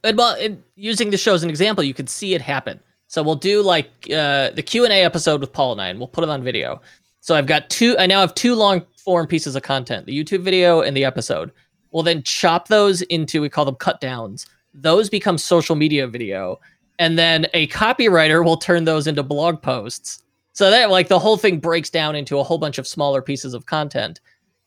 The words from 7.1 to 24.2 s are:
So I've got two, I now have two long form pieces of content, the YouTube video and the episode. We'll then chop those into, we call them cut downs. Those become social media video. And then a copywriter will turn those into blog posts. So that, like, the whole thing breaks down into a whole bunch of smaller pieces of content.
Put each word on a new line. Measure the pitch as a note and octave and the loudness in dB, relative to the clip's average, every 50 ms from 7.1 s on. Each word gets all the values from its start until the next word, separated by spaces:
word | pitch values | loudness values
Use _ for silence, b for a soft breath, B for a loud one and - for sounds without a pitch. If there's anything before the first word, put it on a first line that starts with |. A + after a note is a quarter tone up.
| b _ | b _
So | - - E3 | -2 0 0
I've | D3+ C3+ | 2 2
got | C#3 D#3 D3+ - - | 2 0 0 0 -4
two, | - - A#3 A#3+ B3 - | -2 2 2 4 4 4
I | F#3 | 2
now | F#3 G3 G3 | 4 4 4
have | F#3+ E3 - | 2 2 0
two | - - A#3+ B3 | 0 0 0 2
long | A3 G#3 G3+ F#3+ F3 F3+ - _ | 4 4 4 2 2 -2 -6 _
form | _ _ G3 F3+ E3+ D#3+ | _ _ 0 0 0 0
pieces | - F3 D#3 - D3 C3 | 0 -2 -4 -4 -4 -8
of | C3+ - | -6 -4
content, | - C3+ C3+ B2 - G#2+ F#2+ - | -4 -4 -4 -4 -6 -8 -10 -8
the | - C3 | -8 -6
YouTube | D3 D#3 - G3 F#3 | -6 -4 -4 -4 -4
video | F3+ F#3+ F#3 F#3 F3+ F3 E3+ D#3+ | -2 0 2 4 4 4 4 4
and | - - C#3 | 2 0 0
the | C3+ C3+ | 0 0
episode. | C3 - B2+ A2+ - G2 D#2 E2 - - _ _ _ _ _ _ _ | 0 -2 -4 -6 -4 -4 -6 -6 -8 -12 _ _ _ _ _ _ _
We'll | - E3 D#3+ | -4 -2 0
then | E3+ E3 D#3 | 0 -2 -2
chop | B2 - - - - E3+ E3 F3 - - | -4 -6 -4 0 2 2 2 0 0 2
those | G#3+ G#3 G3+ G3+ F#3+ F3 | 4 4 4 4 2 0
into, | F3+ - E3+ D#3+ D#3 - - D3+ | -2 -4 -2 -4 -2 -2 -2 -2
we | D3 C#3+ | -2 -2
call | - D3+ D3 | 0 0 0
them | C3+ B2+ | 0 -2
cut | - - F3 - - | -4 -4 -4 -4 -4
downs. | C#3+ C3 B2+ A#2+ A2+ G2 G2+ - - b b b b _ | -6 -10 -8 -10 -10 -12 -14 -16 -18 b b b b _
Those | _ C#3 C3 D#3 E3 G#3 A3 G3 | _ -4 0 2 4 4 4 2
become | A3 G3 - G#3 F3+ - | -2 -2 0 0 0 -2
social | - - F3+ E3 D3 - D#3+ | 0 2 2 2 2 2 0
media | D3 D#3 D3+ D3+ C#3+ C3 | 0 2 2 2 0 -2
video. | A#2+ A2 A#2+ A#2 G2 G2 F#2+ F#2+ F#2 F#2+ b b b b b b _ _ - | -4 -6 -8 -8 -6 -6 -6 -6 -6 -8 b b b b b b _ _ -2
And | E3+ E3 E3 E3 | 0 0 2 2
then | E3 E3 E3 D#3+ D#3+ - - | 2 2 2 2 0 -2 -2
a | E3 D#3 - | -2 -2 -2
copywriter | - - G#3+ A3+ C4 - A#3+ A3 F3+ E3 D#3 D#3 D#3 E3 E3+ | -2 0 0 0 2 2 2 4 4 4 4 4 4 4 4
will | E3+ E3 | 2 2
turn | D#3+ - - F3 E3+ E3 | 2 2 0 0 2 2
those | D#3+ D#3+ D#3 C#3+ D#3+ | 2 0 0 -2 -2
into | D3 D3 C3+ | -2 -4 -4
blog | C3+ D3 C#3+ D#3+ E3+ E3 - | -4 -4 -2 -2 -2 -2 -2
posts. | - C3+ B2+ A#2+ G#2 A#2+ - - - - - - _ _ _ _ _ _ | -4 -4 -4 -4 -6 -10 -14 -14 -14 -16 -16 -16 _ _ _ _ _ _
So | _ - G3+ F#3+ | _ 2 4 6
that, | G#3+ B3 A#3+ G#3 | 6 6 6 4
like, | F#3 F#3 E3+ - | 4 2 4 4
the | G3 E3+ | 2 4
whole | F3 A3 A3 | 4 4 2
thing | - - G#3 F3 D3+ | 4 2 2 0 0
breaks | - E3+ E3 E3+ D3+ - | 0 -2 -2 -2 -2 -4
down | - E3 D#3 D3+ D3+ | -4 -2 -2 -2 -4
into | D3 C#3 - C#3+ C#3 | -6 -6 -4 -2 -2
a | C#3 | 0
whole | - E3 D#3 | 0 -2 -2
bunch | D#3 D3 C#3 - | -2 -4 -6 -8
of | C3 | -10
smaller | - - D#3+ D3 C#3+ C3+ C3 | -8 -6 -2 0 0 0 0
pieces | C3 - C#3 C3 - C3 | -2 -4 -8 -8 -8 -10
of | B2 A#2 - | -12 -12 -8
content. | - D#3+ D#3 D3+ C#3+ - B2 G#2+ - - - | -6 -6 -4 -4 -4 -6 -6 -6 -8 -10 -16